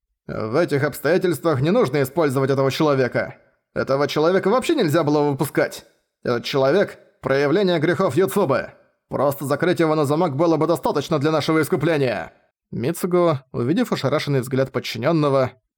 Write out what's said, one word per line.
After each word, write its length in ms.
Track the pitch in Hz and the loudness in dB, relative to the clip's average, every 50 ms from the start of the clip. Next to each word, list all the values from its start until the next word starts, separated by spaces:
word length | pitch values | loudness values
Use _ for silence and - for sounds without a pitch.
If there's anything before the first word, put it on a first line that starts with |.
| _ _ _ _ _ | _ _ _ _ _
«В 300 | - - 107 107 107 113 | -10 -8 -6 -6 -4 -2
этих 260 | 156 175 - 147 135 143 | 0 0 0 0 -2 -2
обстоятельствах 760 | 147 120 - - 139 175 180 185 180 160 135 - 170 151 123 | -2 -4 -2 -2 0 0 2 2 0 -2 -2 0 -2 0 0
не 100 | 139 160 | 0 2
нужно 320 | 190 254 220 131 135 147 135 | 2 2 2 2 0 0 -2
использовать 480 | 127 - 170 160 147 127 139 135 139 | 0 0 0 0 0 2 0 0 0
этого 220 | 139 139 135 135 127 | 2 2 2 0 2
человека. 640 | - 160 147 143 131 127 117 - 123 95 - - - _ _ _ _ _ _ - | 2 2 2 2 2 0 0 0 -2 -4 -4 -8 -16 _ _ _ _ _ _ -6
Этого 360 | 113 117 - 135 139 147 139 | -4 -2 -2 0 0 0 0
человека 400 | - 156 156 170 190 190 - 190 | 0 0 2 2 2 2 2 2
вообще 260 | 226 254 - - 339 | 0 0 0 0 0
нельзя 300 | 294 202 151 139 170 160 | 0 2 2 2 0 2
было 260 | 143 147 151 147 147 | 2 2 2 2 0
выпускать. 560 | 139 135 160 143 - 165 143 - - - - _ _ _ _ _ _ _ - | 0 -2 -4 -4 -2 -2 -2 -2 -4 -10 -18 _ _ _ _ _ _ _ -4
Этот 200 | - 120 120 117 | -4 -4 -4 -4
человек — 540 | - - 135 135 135 156 202 185 - - - - _ _ _ - | -4 0 0 2 2 4 2 2 0 -4 -14 -20 _ _ _ -4
проявление 560 | 131 135 139 143 139 156 208 208 180 175 160 | -2 0 2 2 2 2 2 2 2 0 0
грехов 380 | 143 175 165 - 196 170 117 | 0 0 0 2 0 0 2
Юцубы. 560 | 156 190 185 - 202 190 143 131 104 82 - - _ _ _ _ _ _ - | 2 0 2 2 0 0 2 0 -2 -2 -6 -12 _ _ _ _ _ _ -8
Просто 360 | 139 131 123 117 110 - 147 | -4 0 0 0 0 -2 -4
закрыть 360 | 131 143 - 165 180 175 - | -4 -2 0 0 0 2 2
его 140 | 165 156 156 | 2 2 2
на 120 | 160 147 | 2 0
замок 280 | 131 147 160 185 165 131 | 0 2 0 0 0 0
было 220 | 135 175 170 160 | 0 0 2 2
бы 100 | 147 156 | 2 2
достаточно 540 | 156 165 147 - 247 208 151 135 - 170 147 | 0 0 0 0 -2 -2 -2 -2 -2 -2 0
для 100 | 135 156 | 0 0
нашего 320 | 160 151 - - 160 160 147 | 0 0 0 2 2 2 2
искупления». 680 | - 185 147 147 170 160 147 139 123 104 90 80 - - _ _ _ _ _ _ - - | 0 0 0 0 0 0 2 0 0 -2 -4 -6 -10 -16 _ _ _ _ _ _ -14 -8
Мицуго, 720 | 113 113 143 170 - - 180 175 180 175 170 151 135 - _ - | -6 -4 -4 -4 -4 -4 0 0 2 2 2 0 -2 -4 _ -6
увидев 400 | 127 120 127 170 247 240 - - | -4 -2 0 0 0 0 -2 -2
ошарашенный 480 | 139 - 131 135 156 - 147 143 131 | -2 -2 -2 -2 -2 -2 0 -2 -2
взгляд 320 | 113 131 135 127 135 131 - | -2 -2 -2 -2 -2 -2 -2
подчинённого, 800 | - - - - 110 117 151 170 156 147 143 135 135 131 117 - _ _ _ _ | -6 -6 -6 -8 -4 -2 0 2 2 2 2 2 2 0 0 -4 _ _ _ _